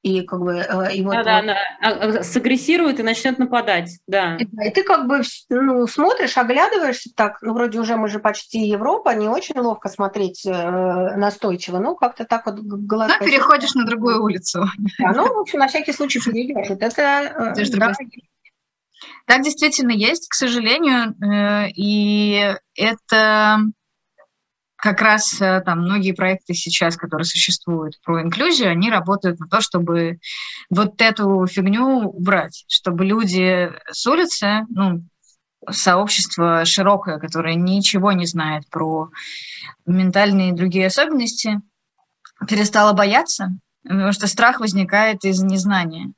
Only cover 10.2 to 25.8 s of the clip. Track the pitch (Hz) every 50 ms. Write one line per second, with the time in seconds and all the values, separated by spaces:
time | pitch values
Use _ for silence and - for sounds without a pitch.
10.2 | 202 185 180 - - 196 185 180 170 175 180 185 185 185 175 180 185 190 196 196
11.2 | 202 202 202 - - 208 180 180 - - 180 180 202 269 359 - - - - -
12.2 | 226 - 240 226 - 226 202 208 220 208 202 202 208 202 214 214 220 220 - -
13.2 | 415 349 277 269 - - 302 285 247 - - 262 240 220 233 226 220 240 233 220
14.2 | 214 214 185 180 - - - 175 190 190 - - 208 202 - - 254 180 196 254
15.2 | 370 508 508 427 403 - - 294 269 262 - 415 - - 285 - 285 277 - 247
16.2 | - 240 226 226 254 254 294 214 196 - 196 196 - 233 240 - 294 277 285 285
17.2 | 285 285 - 311 226 226 - 208 208 240 240 196 220 233 208 - 269 233 - -
18.2 | _ _ _ _ _ _ _ _ _ _ _ _ _ _ _ _ - - - -
19.2 | _ - 240 269 269 302 294 - 302 302 - - 269 240 233 208 214 233 320 339
20.2 | - - - - 269 247 240 240 226 220 247 311 339 285 262 247 233 220 - -
21.2 | 202 202 208 208 202 202 208 208 208 202 - - 196 202 208 208 208 208 208 208
22.2 | 208 208 202 202 202 202 196 202 _ _ _ - 202 220 226 220 _ - - 220
23.2 | 220 214 214 214 214 214 214 214 214 214 214 _ _ _ _ _ _ _ _ _
24.2 | - _ _ _ _ _ _ _ _ _ _ _ - 208 196 - 220 220 214 214
25.2 | 214 - - - 196 190 185 190 185 185 175 170